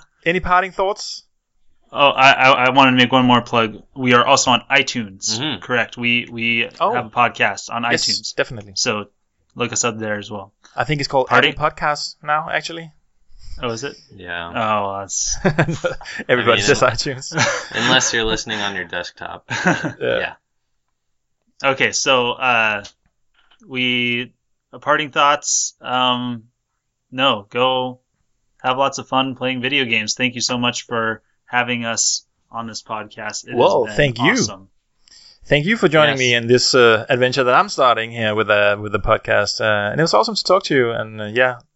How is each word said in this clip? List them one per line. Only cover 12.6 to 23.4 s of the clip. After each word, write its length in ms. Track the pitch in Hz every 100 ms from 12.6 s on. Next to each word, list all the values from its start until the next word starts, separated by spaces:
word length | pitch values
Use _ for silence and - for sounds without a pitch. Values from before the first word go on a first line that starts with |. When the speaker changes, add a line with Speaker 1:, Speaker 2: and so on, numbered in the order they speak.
| 156 165 160 _ _ _ _ - - -
Speaker 2:
Oh, 80 | 127
is 120 | 113
it? 140 | 139 - - 98
Speaker 3:
Yeah. 340 | 90 87 85 117
Speaker 2:
Oh, 440 | 110 104 101 98
that's 360 | 98 - - -
Speaker 1:
<laughs> 40 | 180 156 156 160 170 - - - -
Everybody 240 | 123 120
Speaker 3:
I 20 | 107
mean, 80 |
Speaker 1:
says 180 | 104 131
Speaker 3:
un- 100 | 135
Speaker 1:
iTunes. 800 | - 151 127 - 160 - - -
Speaker 3:
<laughs> 0 | 110
unless 380 | 123 127 -
you're 100 | 117
listening 360 | 110 110 113 107
on 120 | 101 98
your 100 | 85
desktop. 600 | 87 - - 92 87 - 120
Speaker 2:
<laughs> 100 | 180
Speaker 1:
Yeah. 280 | - 151 -
Speaker 3:
Yeah. 340 | 120 85 - - _ _ _ _ _ _ _ _ _ _ _ -
Speaker 2:
Okay, 280 | 135 135 117
so, 400 | - 143 127 120
uh, 520 | - 131 117 110 104 101 _ _ _ _ _